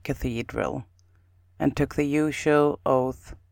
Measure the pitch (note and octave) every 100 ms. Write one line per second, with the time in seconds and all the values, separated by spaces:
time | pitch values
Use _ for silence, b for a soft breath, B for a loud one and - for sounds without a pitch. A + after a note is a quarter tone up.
0 | - C3+ B2+ A#2 A2+ A2 - - - _
1 | _ _ _ _ _ - C#3+ C3+ C#3 -
2 | D3 C#3+ D3+ C#3 D#3 D3 D3 - - C3
3 | B2+ B2+ - - _